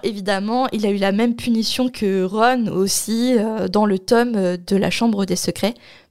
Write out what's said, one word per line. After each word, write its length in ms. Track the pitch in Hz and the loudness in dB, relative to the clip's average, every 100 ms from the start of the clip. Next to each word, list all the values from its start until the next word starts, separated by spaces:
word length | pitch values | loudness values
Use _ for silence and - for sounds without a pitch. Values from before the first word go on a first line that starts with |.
évidemment, 640 | 247 208 190 196 208 240 262 | -2 -4 -4 -2 -2 -2 -2
il 120 | 220 | 0
a 60 | 208 | -2
eu 60 | 202 | 0
la 140 | 196 | 0
même 240 | 196 240 233 | 2 0 0
punition 540 | - 226 220 - 254 | 0 0 0 0 -2
que 340 | 254 202 190 | -2 -2 0
Ron 420 | 185 208 233 254 220 | 0 2 2 2 0
aussi, 680 | 170 190 - - 226 247 247 | 0 0 -2 -2 0 2 2
euh, 300 | 220 220 190 | 2 -2 -2
dans 180 | 202 208 | 2 2
le 140 | 190 | 0
tome, 340 | 185 233 240 | 2 2 2
euh, 220 | 220 180 180 | 0 0 -2
de 200 | 180 196 | -2 0
la 140 | 190 | 0
Chambre 340 | - 233 202 | 0 0 0
des 120 | 190 180 | 0 -2
Secrets, 380 | - 170 196 240 - - _ | -4 -2 -4 -4 -12 -20 _